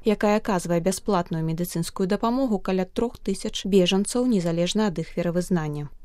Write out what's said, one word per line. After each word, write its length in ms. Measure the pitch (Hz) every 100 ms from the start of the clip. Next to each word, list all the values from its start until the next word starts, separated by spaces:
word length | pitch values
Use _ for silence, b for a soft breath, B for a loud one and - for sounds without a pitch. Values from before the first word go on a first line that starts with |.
якая 320 | 226 208 214 208
аказвае 400 | - 185 170 170
бясплатную 640 | 175 190 - 190 175 165
медыцынскую 640 | 160 160 175 170 170 - 185
дапамогу 560 | 202 226 247 269 202
каля 240 | - 185 185
трох 320 | - 233 -
тысяч 480 | - 190 214 - 196
бежанцаў, 640 | 196 175 190 202 247 254
незалежна 640 | 208 170 170 175 208 214
ад 100 | 165
іх 140 | 160 -
веравызнання. 720 | 170 170 180 180 156 147 147 -